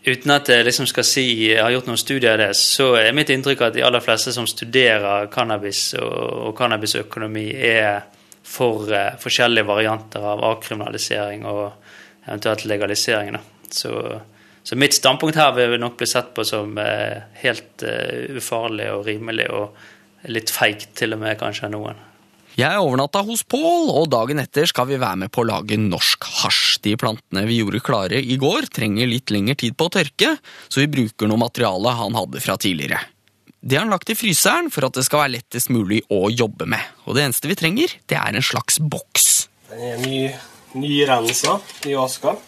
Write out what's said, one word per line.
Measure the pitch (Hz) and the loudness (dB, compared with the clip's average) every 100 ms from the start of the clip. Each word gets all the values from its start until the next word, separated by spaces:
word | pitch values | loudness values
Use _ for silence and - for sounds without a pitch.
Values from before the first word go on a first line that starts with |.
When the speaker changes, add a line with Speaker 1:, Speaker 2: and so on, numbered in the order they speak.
| - | 0
Speaker 1:
uten | 127 143 | 0 4
at | 143 135 | 2 6
jeg | 120 117 | 6 6
liksom | 123 131 | 2 0
skal | - | 0
si, | 120 - 127 113 110 | 2 2 2 2 4
jeg | 110 | 4
har | 113 | 4
gjort | 127 123 | 2 -2
noen | 117 | -4
studier | - 139 120 110 | -2 2 4 4
av | |
det, | 104 | 4
så | 101 - - 135 120 | 2 2 4 6 6
er | 110 139 | 6 4
mitt | 147 | 2
inntrykk | 131 135 135 120 | 2 2 2 2
at | |
de | 120 | 4
aller | 127 120 | 4 4
fleste | - 110 - | 2 0 0
som | 123 110 | -2 -4
studerer | - 117 127 123 110 101 101 104 | -6 0 4 6 4 2 0 0
cannabis | - 117 107 101 98 - 123 | -2 -2 -2 -2 -4 -4 -2
og, | 117 - 120 120 117 | -4 -4 -4 -4 -6
og | 107 | -2
cannabisøkonomi | 123 110 107 117 107 - 107 110 107 131 | 0 0 -2 -4 -4 -8 -8 -6 -6 -2
er | 120 113 107 101 - - _ - | 2 4 2 0 -6 -20 _ -20
for, | - - 123 107 104 | -16 0 0 0 0
eh, | 104 101 - | 0 0 -4
forskjellige | 123 - 120 113 104 | -4 2 4 4 2
varianter | 104 110 110 110 107 | 2 2 0 -6 -6
av | 104 104 113 | -4 0 0
avkriminalisering | 110 - 110 107 110 - 110 104 104 110 | 0 -6 -8 -6 -6 -4 -4 -4 -6 -6
og | 104 104 - - - - _ - | -6 -6 -10 -20 -20 -20 _ -12
eventuelt | 107 110 107 107 | -4 -2 -2 -2
legalisering, | 101 101 104 - 110 101 | -2 -2 -2 0 0 -2
da. | - - _ - | -8 -12 _ -10
Så, | - 117 113 117 113 - _ - _ | -8 -6 -6 -6 -8 -14 _ -20 _
så | - 120 | -8 2
mitt | 139 | 4
standpunkt | - - 131 156 | 4 2 0 0
her | 156 147 123 | 4 4 4
vil | 120 120 | 2 2
nok | 120 120 | -2 -4
bli | 120 | -2
sett | 127 120 - | -2 -2 -4
på | 110 | -4
som, | 110 104 104 | -4 -4 -4
eh, | 107 107 110 107 107 - | -4 -2 -4 -6 -14 -4
helt, | 127 113 - - | -4 -4 -10 -10
eh, | - 113 - 123 123 131 | -6 -4 -4 -6 -8 -8
ufarlig | - 117 113 110 107 | -4 -4 -4 -4 -6
og | 101 104 | -6 -6
rimelig, | 107 113 113 110 | -6 -6 -4 -2
og | 107 104 - - - _ _ 160 | -2 -6 -10 -20 -20 _ _ -6
litt | 113 110 | -6 -4
feigt | - 113 104 - | 0 0 0 -10
til | - 117 110 | -4 -4 -2
og | 110 | -4
med | 107 | -4
kanskje | 110 104 | -6 -6
av | 104 | -8
noen. | 107 107 - - _ _ _ _ | -8 -10 -12 -20 _ _ _ _
Speaker 2:
Jeg | - 135 202 | 0 0 2
overnatta | 165 127 143 196 202 | 2 2 0 -2 -2
hos | 226 - | -4 -4
Pål, | 254 320 349 311 | 0 2 4 4
og | - 156 | 2 2
dagen | 127 117 147 | 0 -2 -2
etter | 123 143 175 | -2 0 0
skal | - 127 | 0 -2
vi | 139 | 0
være | 120 92 | -2 -2
med | 92 | -4
på | - | -2
å | 117 | 0
lage | 98 107 | -2 -2
norsk | 110 107 85 - - - - | 0 0 0 0 0 -4 -4
hasj. | 101 - - - 107 | 0 0 2 0 0
De | 110 | 0
plantene | 117 - _ 95 107 | -2 -4 _ -2 0
vi | 117 | 2
gjorde | 104 101 | 2 0
klare | - 117 95 110 | 0 0 2 -2
i | 123 131 | -2 0
går, | 135 233 254 | 2 0 -4
trenger | - 107 101 123 | -4 -2 0 0
litt | 123 - | -2 -2
lengre | 104 101 139 | 0 0 0
tid | 120 | -2
på | 123 165 | 0 0
å | 202 | 0
tørke, | 147 - 233 311 - - - | -2 0 0 0 -6 -20 -4
så | - | 0
vi | 147 | 2
bruker | 139 110 - 107 | 2 0 0 0
noe | 110 | 2
materiale | 117 - 113 92 113 120 | 0 0 0 2 0 0
han | 101 | -2
hadde | 113 95 65 | -2 -4 -4
fra | - | -4
tidligere. | 95 101 85 73 - - _ _ _ _ - | 0 0 -2 -2 -4 -6 _ _ _ _ -14
Det | - 135 | -2 0
har | 220 | 2
han | 190 | -2
lagt | - | -2
i | 220 | -2
fryseren | 220 165 190 349 339 | 0 2 2 2 -2
for | - 131 | -2 -2
at | |
det | 127 131 | 0 0
skal | 147 | 2
være | 143 | 0
lettest | 120 - 123 - | -2 -8 -6 0
mulig | 120 95 107 - | 0 2 0 0
å | 104 98 | 0 2
jobbe | 120 113 - 85 | 2 -2 -2 -4
med. | 110 - - - | -4 -6 -14 -4
Og | 127 | 0
det | 143 | 0
eneste | - 147 | -2 -4
vi | 196 | -2
trenger, | 160 208 349 - - | 0 0 -2 -4 -6
det | 143 | -4
er | - 104 | -2 -2
en | 135 | -2
slags | - - - | -2 -2 -2
boks. | 151 - - - - - - _ _ | 0 -4 -4 2 4 2 0 _ _
Speaker 3:
Den | 117 120 | -10 -8
er | 117 131 | -4 -2
ny, | 135 135 135 - - - 131 | -2 -2 -4 -16 -20 -14 -8
nyrensa, | 143 143 143 123 113 120 135 202 - - | -2 2 4 4 2 0 0 0 -4 -10
nyvaska. | 147 135 131 - 143 202 | -4 0 -2 0 -2 -2